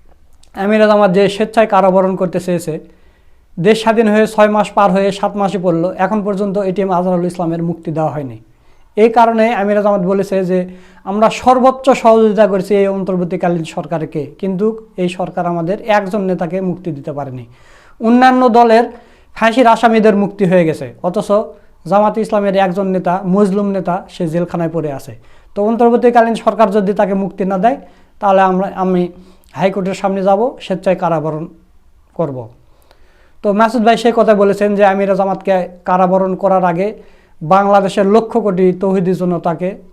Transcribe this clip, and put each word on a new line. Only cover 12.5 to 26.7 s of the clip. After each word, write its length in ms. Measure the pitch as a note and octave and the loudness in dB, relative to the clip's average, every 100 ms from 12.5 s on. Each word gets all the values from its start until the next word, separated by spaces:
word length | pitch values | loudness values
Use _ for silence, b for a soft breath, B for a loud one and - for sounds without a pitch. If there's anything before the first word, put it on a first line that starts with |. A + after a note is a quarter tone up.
| G3 F3 G3+ | 0 0 0
এই 120 | G3 | 0
অন্তর্বর্তীকালীন 760 | G3 F#3+ F#3 F3 F#3 F3+ F3 | -2 -4 -4 -4 -4 -2 -2
সরকারকে, 680 | D#3+ - D#3 E3 D#3 D#3+ C#3 - | -4 -10 -6 -6 -6 -8 -10 -8
কিন্তু 480 | G3 F#3 G#3+ A3 - - | -6 -2 -2 -4 -10 -6
এই 120 | F3+ | -6
সরকার 360 | F3+ F3+ F3+ F3 | -4 -6 -6 -4
আমাদের 440 | E3+ E3 G#3 A3+ | -4 -4 -4 0
একজন 320 | G#3 G3 G#3+ | 0 0 -4
নেতাকে 400 | F#3+ F3+ F3 F#3 | -4 -4 -4 -4
মুক্তি 300 | F#3 F3 F3 | -4 -6 -8
দিতে 220 | C#3 C3+ | -10 -10
পারেনি। 320 | C#3+ C#3 B2+ A#2 b b b b b | -10 -10 -12 -16 b b b b b
অন্যান্য 500 | A3+ A#3+ B3+ B3+ B3+ | 0 4 4 4 4
দলের 340 | A#3 A#3 A3+ A#3 B B B B - | 4 6 4 2 B B B B -2
ফাঁসির 320 | A3+ A3+ B3 | 0 4 4
আসামিদের 480 | A3 A#3+ A3+ G#3+ G3+ | 4 4 4 4 2
মুক্তি 300 | G3+ - F#3+ | -2 -2 2
হয়ে 200 | F3+ D#3+ | 2 2
গেছে, 280 | C#3+ C3 A#2 | -2 -10 -8
অথচ 280 | F3 F3+ F3+ G#3 A3+ B B B D#3+ | -6 -4 -2 -2 -2 B B B -2
জামাতে 340 | G3 G#3 G#3+ | 2 2 0
ইসলামের 340 | A3 G#3+ G3+ F#3+ | -2 -2 0 0
একজন 320 | F#3+ F3+ F#3+ | 0 0 -2
নেতা, 340 | F#3 F3 F#3 F#3 | -2 -2 -2 0
মজলুম 420 | F#3+ G#3 G3+ G3+ | 2 2 0 -2
নেতা, 380 | F#3+ F3 F3+ A3 | -4 -4 -6 -8
সে 180 | - E3+ | -8 -4
জেলখানায় 420 | E3 E3+ E3+ E3 | -4 -4 -4 -4
পড়ে 240 | E3 D3+ | -4 -6
আছে। 220 | C3+ - A2 b b b - | -8 -14 -20 b b b -4
তো 80 | |
অন্তর্বর্তীকালীন 720 | G#3 A#3 A#3 A#3 A#3+ A#3+ A3+ A3 | -2 2 2 4 4 4 2 0
সরকার 360 | - G3+ G#3+ | -2 2 2